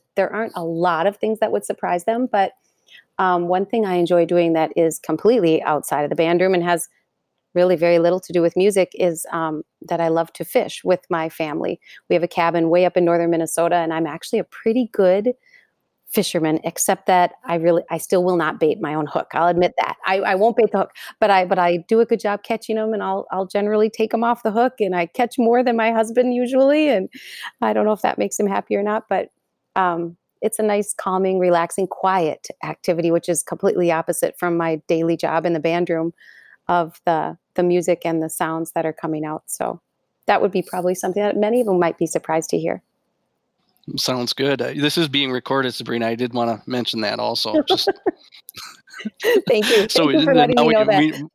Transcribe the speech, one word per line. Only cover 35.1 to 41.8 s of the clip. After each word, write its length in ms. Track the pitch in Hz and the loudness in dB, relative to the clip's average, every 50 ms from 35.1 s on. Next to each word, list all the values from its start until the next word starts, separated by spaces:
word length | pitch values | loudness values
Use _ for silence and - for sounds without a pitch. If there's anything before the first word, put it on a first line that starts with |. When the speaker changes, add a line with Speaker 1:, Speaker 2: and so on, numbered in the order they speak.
| 165 | 0
Speaker 1:
job 300 | 160 - 147 156 165 165 | -2 -2 -2 -2 0 0
in 60 | 175 | 0
the 80 | 170 160 | -2 0
band 280 | 147 165 170 175 175 170 | 0 0 0 0 -2 -2
room 240 | 165 165 160 170 - _ - - - - - _ _ _ _ - | -2 -2 -4 -4 -6 _ -18 -20 -20 -20 -20 _ _ _ _ -2
of 320 | 175 175 165 165 - - - | 0 0 0 -2 -6 -6 -2
the 300 | 175 165 156 151 147 165 - _ _ - | -2 0 0 -2 -4 -8 -12 _ _ -4
the 80 | - | 0
music 400 | 180 175 175 180 165 180 175 170 - | 2 2 2 2 2 0 -2 -2 -2
and 180 | 170 165 160 | -2 -2 -2
the 80 | 160 156 | -4 -4
sounds 420 | - - 170 160 160 165 165 - | -4 -4 -4 -4 -4 -6 -6 -6
that 140 | - 165 160 | -4 -4 -4
are 60 | 160 | -4
coming 320 | 156 - - 160 160 151 156 | -4 -6 -6 -6 -4 -4 -6
out. 200 | 156 156 - _ | -6 -8 -10 _
So 340 | - - - - - - - _ _ _ _ _ _ _ _ _ | -10 -8 -6 -6 -6 -8 -10 _ _ _ _ _ _ _ _ _
that 140 | - 202 - | 0 2 2
would 120 | - 196 | 2 0
be 100 | 190 190 | 0 -2
probably 320 | 170 - - 185 175 180 185 | -4 -4 -4 -4 -2 -2 -2
something 280 | - - 190 180 202 | -2 -4 -4 -2 -2
that 140 | 208 208 - | -2 -2 0
many 240 | 202 208 214 233 247 | 0 0 0 2 0
of 60 | 233 | 0
them 120 | 208 185 | 2 2
might 200 | 175 | 2